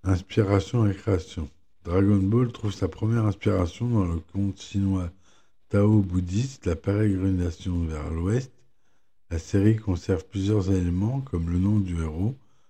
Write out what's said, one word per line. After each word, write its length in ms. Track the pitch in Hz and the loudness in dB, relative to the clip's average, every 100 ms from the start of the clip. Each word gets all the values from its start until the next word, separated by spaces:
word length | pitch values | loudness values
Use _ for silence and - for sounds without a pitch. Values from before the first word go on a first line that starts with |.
Inspiration 840 | 92 92 - - 98 98 - 123 107 | 0 -2 0 -2 2 2 2 0 0
et 60 | 95 | 0
création. 540 | - 92 - - 73 - - - | 0 -2 -2 -10 -10 -14 -20 -18
Dragon 360 | 82 90 98 104 | -2 2 4 4
Ball 340 | 95 117 123 | 4 2 0
trouve 200 | - 107 | -2 -8
sa 140 | - 92 | -4 -6
première 380 | - 110 117 110 | -2 0 2 0
inspiration 640 | 95 - 95 87 - 120 | 0 0 2 0 -2 -2
dans 160 | 113 90 | 0 0
le 160 | 82 - | -2 -6
conte 300 | 98 98 95 | -4 -4 -4
chinois 500 | - 101 98 95 87 - _ _ _ - - | -6 -2 0 0 -4 -10 _ _ _ -20 -2
tao-bouddhiste, 960 | 101 104 107 95 90 90 98 135 - 92 | 2 6 4 4 0 0 -2 -2 -4 -4
la 120 | 82 | -2
pérégrination 1040 | - 101 107 92 95 92 87 - 95 90 | -2 0 2 2 0 0 -2 -4 -4 -2
vers 260 | 82 80 76 | -2 -4 -6
l'ouest. 440 | 82 87 117 135 - - _ _ - _ _ - | -4 -2 -2 -4 -18 -20 _ _ -20 _ _ -8
La 100 | 82 | -8
série 360 | - 101 104 110 | -2 2 4 2
conserve 480 | - 90 - 92 | 0 -4 -2 -4
plusieurs 480 | - 98 98 107 92 | -2 -4 0 0 2
éléments, 480 | 95 87 90 107 135 | 0 0 0 -2 -4
comme 300 | 135 87 85 | -4 -4 -2
le 100 | 87 | 0
nom 200 | 98 104 | 2 2
du 220 | 92 85 | 0 -4
héros, 320 | 80 80 101 135 - _ _ | -4 -4 -4 -4 -16 _ _